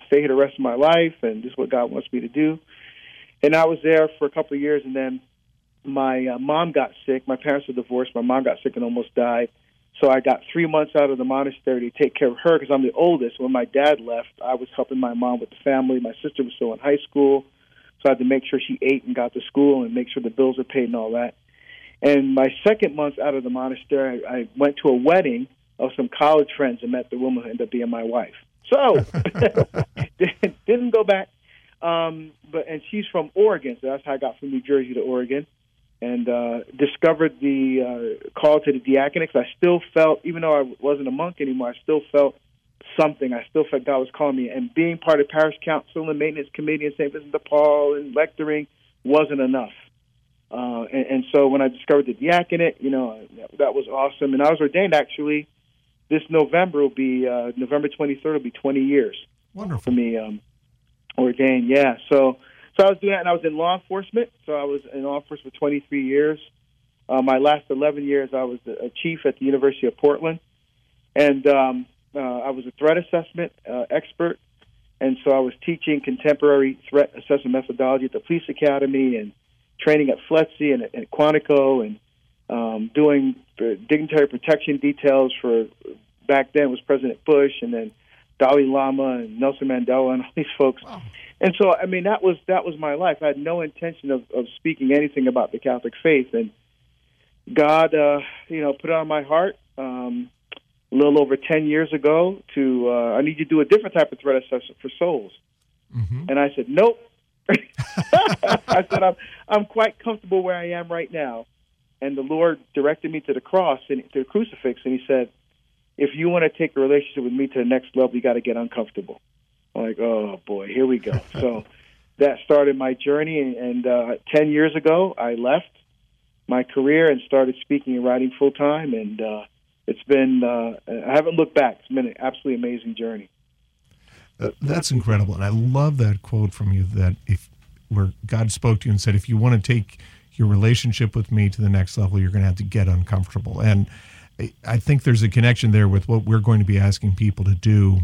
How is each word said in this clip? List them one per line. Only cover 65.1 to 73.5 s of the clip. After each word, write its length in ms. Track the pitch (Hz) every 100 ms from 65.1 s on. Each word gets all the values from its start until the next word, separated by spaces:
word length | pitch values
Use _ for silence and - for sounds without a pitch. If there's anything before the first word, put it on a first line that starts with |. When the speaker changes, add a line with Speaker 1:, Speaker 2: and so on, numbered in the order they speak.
| 143
Speaker 1:
enforcement 360 | - 147 135
for 60 | -
twenty-three 460 | 147 143 - 143 131
years. 340 | 139 151 151 - _ _ _ _ _ -
Uh, 120 | 127
my 180 | 131 131
last 260 | 143 147 -
eleven 360 | 135 151 147 143
years, 240 | 139 131
I 120 | 131 127
was 140 | 123 120
a, 200 | 110 123
a 40 |
chief 360 | - 170 160 143
at 120 | -
the 60 | 135
University 420 | 135 135 135 123
of 100 | -
Portland, 420 | 147 - 160 165 _ _ _ _ _ _ _
and, 320 | - 147 135 143
um, 400 | 135 131 127 127 _ _ 143
uh, 40 |
I 320 | 131 123 131
was 140 | 131 123
a 60 |
threat 260 | - 151 165
assessment, 540 | 170 170 165 170 170